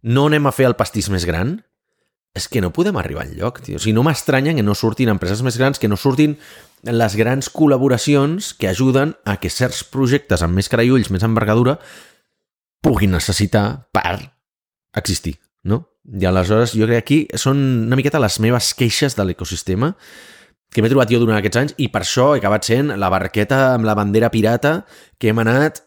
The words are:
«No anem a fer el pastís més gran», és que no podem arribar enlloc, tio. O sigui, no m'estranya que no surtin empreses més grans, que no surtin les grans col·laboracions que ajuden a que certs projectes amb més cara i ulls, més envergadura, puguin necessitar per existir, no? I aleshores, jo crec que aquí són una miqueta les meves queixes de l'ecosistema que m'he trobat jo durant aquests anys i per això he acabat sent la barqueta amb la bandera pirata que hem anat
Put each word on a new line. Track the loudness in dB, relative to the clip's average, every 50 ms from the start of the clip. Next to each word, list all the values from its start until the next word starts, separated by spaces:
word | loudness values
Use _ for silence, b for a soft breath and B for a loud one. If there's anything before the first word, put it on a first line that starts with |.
| 0
«No | 2 2 2 4 4
anem | 2 2 2 0
a | 2
fer | 2 2 2
el | 2
pastís | 0 -2 -2 -2 -4 -2 -2
més | -2 -2 -2 -2
gran», | -2 -2 -2 -4 -4 -8 _ _ _ _ _ _ _ _ _ _ _ _ _ _ _
és | -12 -10 -6
que | -4 -2
no | -2 -2 -2
podem | 0 -2 0 0 -2
arribar | -4 -6 -6 -8 -10
enlloc, | -12 -10 -6 -6 -6 -6 -8 -14
tio. | -12 -10 -4
O |
sigui, | -2 0 2 2
no | 2
m'estranya | 2 0 0 -2 0 0 0 0 0 0
que | 0 0
no | 0 0 0
surtin | 0 -2 0 0 0 0
empreses | 0 0 0 -4 -4 -2 -2
més | -4 0 0
grans, | 0 0 0 0
que | -2 -2
no | -2 0
surtin | 0 0 2 4 2 2 2 -4 B B B B B B B B _
les | -4 0 0 0 0 0 0
grans | 0 0 0 -2 -4 -8
col·laboracions | 0 2 4 4 4 4 4 2 2 2 2 2 2 2 2 0 -2 -4 -8 -10 -8
que | _ -4 -4
ajuden | 0 0 2 2 2 2 0 0 -4 _ _
a | -6 -6 -4
que | -4 -6
certs | -4 -2 -4 -4 -4 -8 -12
projectes | -8 -4 -2 0 2 0 0 0 _ -2 0 0
amb | 0 0
més | 0 0 0
cara | 0 0 2
i | 4 4
ulls, | 2 2 0
més | -2 -2 0
envergadura, | 0 0 0 2 2 2 2 2 2 0 -2 B B B B B B B B B B _ _ _ _ _ _ _ _ _ _ -2
puguin | 0 2 2 2 2
necessitar | 0 0 -2 -2 -2 -2 -2 2 2 0 0 0 -4 -8 -14 _
per | _ -4 -2 -2 -6 -6 -10 -16 _ _ _ _ _ _ _ _ _ _ _ _ _
existir, | -8 -4 -4 -4 -4 -4 -8 -10 _ _ _ _ _ _
no? | -2 -2 -2 -2 _ _ _ _ -14
I | -6 -2 0 2
aleshores, | 2 2 2 2 2 2 2 0 0 0
jo | 0 2
crec | 2
que | 0 0
aquí | 2 0 0 0 -2 -6 -4
són | -2 0 0 2 0 0 0 0 0 0
una | 0 0
miqueta | 0 0 0 0
les | 0 0 0 0
meves | 0 2 2 2 0 -2 -2 0
queixes | 0 0 0 0 -2 -2 0 -2
de | -4 -4
l'ecosistema | -4 -6 -8 -8 -8 -8 -4 -4 -2 -2 -2 -4 -4 B B B B B B B B B B B B B _ _
que | -2 0
m'he | 2 2
trobat | 4 2 2 2
jo | 2 2
durant | 2 2 2 0
aquests | 0 0 0 0
anys | -2 -2 -4 -4
i | -6 -4 -4
per | -4 -4
això | -2 0 2 2 2 2
he | 2
acabat | 0 0 0 0 0
sent | 0 0 0 0 -2 -2 -2
la | -2 0
barqueta | 0 0 -2 -2 -2 -2 -2 0 2 2 2 2 2
amb | 2 0 0
la | 0 0
bandera | 0 2 2 2 2 2 0
pirata | 0 0 2 0 2 0 0 -2 -2 -6 B B B B B B B
que | -2 0 0
hem | 2
anat | 2 2 2 2 2 0 -2 -6 _